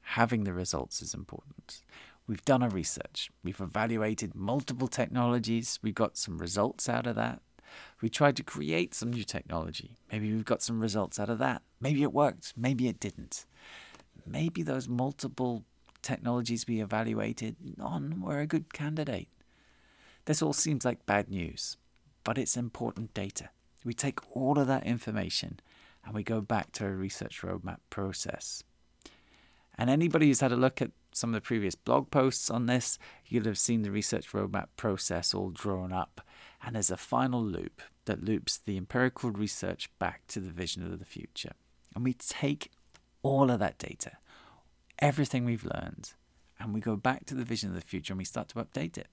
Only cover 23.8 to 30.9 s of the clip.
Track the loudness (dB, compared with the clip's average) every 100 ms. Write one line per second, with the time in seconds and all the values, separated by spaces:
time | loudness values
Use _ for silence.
23.8 | -8 -2 -2 -2 -8 -2 2 4 4 2
24.8 | 2 -2 -2 -4 -2 -2 -4 -10 _ -20
25.8 | -20 -20 -8 -6 -2 -2 0 0 0 -2
26.8 | -2 -2 -4 -4 -8 -8 -6 -4 -6 -10
27.8 | _ -4 -4 -4 -6 -6 -8 -10 -12 _
28.8 | _ _ -20 -20 _ -20 -20 _ _ -2
29.8 | 4 6 6 6 8 8 6 6 4 4
30.8 | -4